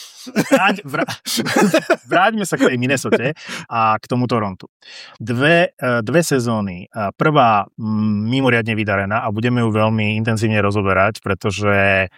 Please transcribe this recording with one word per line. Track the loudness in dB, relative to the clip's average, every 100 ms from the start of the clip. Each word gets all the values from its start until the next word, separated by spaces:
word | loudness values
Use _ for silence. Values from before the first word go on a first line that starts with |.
| -20 -20 -8 -4 2
Vráť-, | 2 2 0
vrá-, | -4 -6 -6 -8 -6 -6 -2 2
<laughs> | 2 2 0 -2 0
vráťme | 2 2 0
sa | -4 0
k | 0
tej | 0
Minnesote | 0 -2 0 0 -2 -6 -12 -14 -6
a | 0 2 0
k | -2
tomu | -2 0
Torontu. | -2 -2 -6 -16 _ -20 -20 -20 -14
Dve, | -6 0 2 4 2
eh, | -2 -2 -2
dve | 0 0
sezóny. | 2 0 0 -2 -4 -8 -12
A | -8 -8
prvá, | -2 2 4 4 4 0
mm, | -6 -4 -2 0 0 -2
mimoriadne | 0 2 2 0
vydarená | -2 -2 -2 -2 -4
a | -4
budeme | -2 0 0
ju | 0
veľmi | 2 2 0 -2 -2
intenzívne | -2 -2 0 0
rozoberať, | 0 0 0 2 2 -2
pretože | -6 -4 -4 -2 0 2 2 2 -2